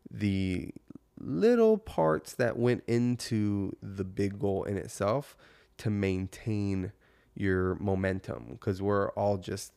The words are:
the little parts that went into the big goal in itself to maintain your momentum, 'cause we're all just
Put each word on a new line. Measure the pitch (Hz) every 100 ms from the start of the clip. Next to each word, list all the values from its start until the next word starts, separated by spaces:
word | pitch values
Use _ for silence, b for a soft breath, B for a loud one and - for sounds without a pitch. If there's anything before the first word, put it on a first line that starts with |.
| -
the | 113 104 95 95 90 - - _ - _ -
little | - 147 214 240 220 214
parts | - - 160 156 -
that | - 120 -
went | 120 120 -
into | 117 120 123 - 110 104 101 98 -
the | 107 98
big | 95 95 101 101
goal | 104 95 -
in | 98
itself | - - 98 131 - - B B B -
to | 113
maintain | 104 98 92 95 - - 104 101 95 92 - b b b -
your | 98 92 92 87
momentum, | 101 95 95 95 - 58 58 -
'cause | - 92
we're | 98 101 101
all | - 101 101
just | 92 98 -